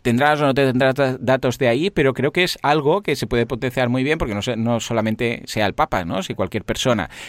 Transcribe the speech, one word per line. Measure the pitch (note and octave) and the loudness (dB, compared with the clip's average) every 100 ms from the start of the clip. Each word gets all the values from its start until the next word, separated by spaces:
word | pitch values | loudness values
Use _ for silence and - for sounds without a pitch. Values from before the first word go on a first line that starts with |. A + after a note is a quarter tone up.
tendrás | B2 A#2+ C#3+ D3+ | -2 2 2 4
o | C#3+ | 2
no | |
tendrás | C3 C3+ B2+ C3+ | 2 2 4 2
da-, | C3 C3+ B2+ | 2 0 0
datos | B2 C3 C3 - | 0 2 0 0
de | B2+ | 2
ahí, | A#2 F#3 | 2 0
pero | - C3+ | 2 2
creo | B2 C3+ | 2 0
que | F3 | 2
es | F3+ - | 0 0
algo | C#3 D#3 C#3+ F#3+ | 0 2 2 0
que | G3+ C#3 | 0 -4
se | A2 | 0
puede | A#2+ | 0
potenciar | A#2 A#2+ C3 C3 B2 | 0 -2 -4 0 0
muy | B2+ | 0
bien, | C3+ D#3 | 0 -2
porque | C#3 | -2
no | G#2 | -4
sé, | G2+ A2+ | -4 -2
no | A2+ A#2 | 0 0
solamente | - A#2 A2 A2 A#2+ A#2+ - | -2 -2 0 0 -2 -4 -6
sea | A2 G2+ | -2 0
el | |
Papa, | - - G2 | 0 0 -2
¿no? | E2+ F#3 | -2 -4
Si | F#3 | -4
cualquier | A2+ F#2+ A2 | -4 -4 -4
persona | - A2 C3 A2+ E2 - | -4 -2 0 0 -2 -10